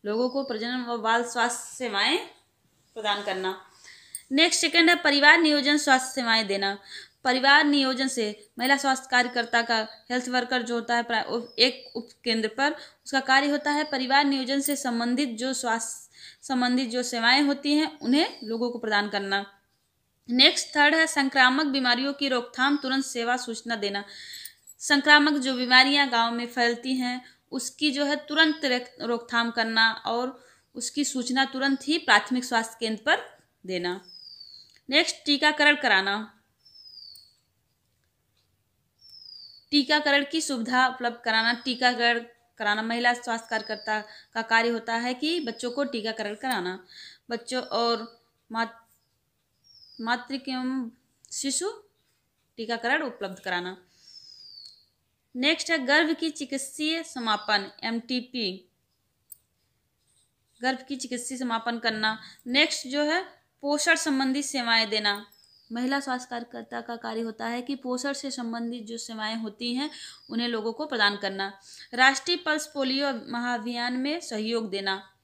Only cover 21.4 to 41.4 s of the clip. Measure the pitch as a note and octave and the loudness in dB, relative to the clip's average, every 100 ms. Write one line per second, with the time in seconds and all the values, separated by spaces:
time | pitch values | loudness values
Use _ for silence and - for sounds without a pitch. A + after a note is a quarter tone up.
21.4 | B3+ C4+ D4+ C4+ B3+ A#3+ C#4 C#4 C#4 B3 | 4 4 0 2 2 2 0 -2 0 0
22.4 | A#3+ - C4+ C#4+ C4 C4+ C4+ A#3+ A#3 B3 | -2 0 2 2 0 -2 -2 -4 -2 -2
23.4 | B3 A3+ A#3 A3 G3+ G3+ G3+ - - - | -4 -10 -6 -4 -2 -4 -8 -16 -18 -16
24.4 | - _ - _ - C#4+ D4 D4 D4 C#4+ | -18 _ -20 _ 4 4 8 8 8 2
25.4 | C4 B3+ B3 B3+ C4+ C#4+ C#4 A#3+ A#3 A#3+ | 0 -2 6 8 8 6 4 2 2 0
26.4 | A#3+ B3+ A#3 A#3+ C4 C4 B3 B3 - _ | -4 0 2 2 -2 -2 -2 -6 -10 _
27.4 | _ C4 - - D4+ C#4 C#4+ D4 - D4+ | _ -8 -8 -2 0 2 0 -2 -2 4
28.4 | D#4+ D4+ C#4 B3 B3 - A3+ A#3 - A#3 | 4 4 0 0 -2 -8 -4 -4 0 0
29.4 | A#3 A#3 A3+ A3+ A3+ G#3+ - A#3 B3+ C4+ | 0 0 0 4 2 2 -4 -2 -4 -8
30.4 | - _ _ - - C#4+ C#4 C4 B3 B3+ | -20 _ _ -10 -6 -2 -2 -2 -2 0
31.4 | C4+ C4 C#4 C4+ - E4 E4 B3 - B3+ | 0 0 0 0 0 -2 4 4 4 -4
32.4 | B3 A#3 A3+ - A3+ A3 D4 F#4 - - | 0 -2 -2 -6 -6 -2 0 0 0 -20
33.4 | _ _ F#3 F3+ F3+ F#3+ - - - - | _ _ -6 -4 -4 -6 -12 -20 -20 -20
34.4 | - - - _ - C#4+ E4 - - C#4+ | -20 -20 -20 _ 0 0 2 -4 -2 2
35.4 | D4+ D4+ D4 D4 B3+ G3 G3 G#3 G#3+ _ | 2 4 4 4 2 2 2 -4 -6 _
36.4 | _ _ _ - - - - - _ _ | _ _ _ -20 -20 -20 -20 -20 _ _
37.4 | _ _ _ _ _ _ _ _ _ _ | _ _ _ _ _ _ _ _ _ _
38.4 | _ _ _ _ _ _ - - - - | _ _ _ _ _ _ -20 -20 -20 -20
39.4 | - - _ D4 C4 D4+ D4 C#4 C#4 D#4+ | -20 -20 _ 0 4 2 4 2 2 -4
40.4 | D#4 B3+ A#3 B3+ B3+ B3 A#3+ A#3 A#3 A3 | -4 -4 0 2 2 0 -6 -4 -2 0